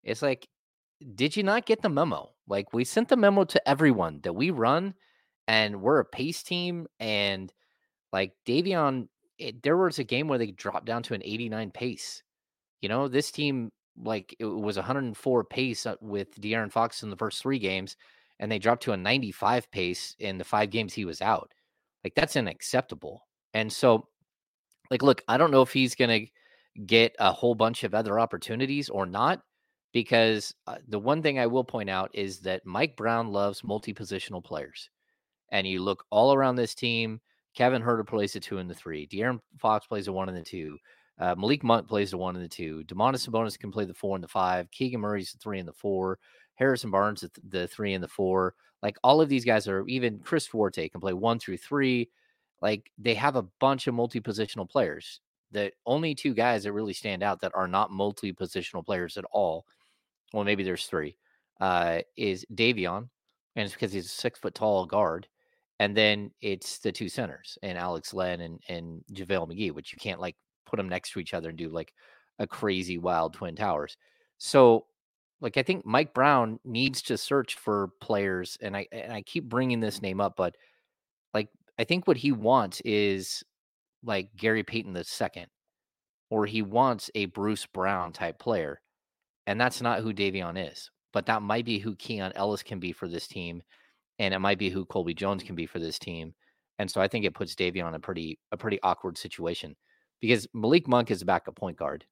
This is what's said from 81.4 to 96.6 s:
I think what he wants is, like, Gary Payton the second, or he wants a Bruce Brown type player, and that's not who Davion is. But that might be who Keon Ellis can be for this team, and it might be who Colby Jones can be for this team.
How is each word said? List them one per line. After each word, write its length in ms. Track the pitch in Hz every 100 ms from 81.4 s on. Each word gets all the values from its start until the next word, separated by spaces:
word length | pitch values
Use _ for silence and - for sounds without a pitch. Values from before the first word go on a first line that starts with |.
| 107 _ _ -
I 60 |
think 220 | 117 175 180
what 100 | 131
he 160 | 143
wants 500 | 120 107 131 101 -
is, 580 | 127 104 101 98 92 - - _ _ _ _ _
like, 300 | 117 101 98 104
Gary 260 | 110 110
Payton 300 | 101 113 104
the 120 | 90
second, 420 | 85 - 98 - 87 _ _ _ _ _ _ _ _
or 160 | 110 104
he 160 | 110
wants 480 | 101 110 131 110 -
a 120 | 110 98
Bruce 400 | 95 101 107 -
Brown 460 | 92 92 98 87
type 260 | 82 87 80
player, 420 | - 107 76 73 _ _ _ _ _ _ -
and 140 | 104
that's 200 | 123 123
not 200 | 120 110
who 120 | 110
Davion 580 | 98 98 95 87 87 82
is. 200 | - - _ _
But 140 | 107 98
that 160 | 110
might 220 | 104 113
be 140 | 117 107
who 180 | 104 95
Keon 360 | - 110 92
Ellis 280 | - 101 101
can 160 | - 98
be 120 | 90
for 160 | 85 92
this 180 | 85 -
team, 360 | - 87 87 - _ _ _ _ _
and 160 | 101
it 60 | 95
might 180 | 98 98
be 120 | 101
who 140 | 92
Colby 300 | 90 104 87
Jones 280 | 80 98 98
can 120 | -
be 120 | 85 80
for 120 | 87
this 200 | 82 -
team. 360 | - 85 80 - _ _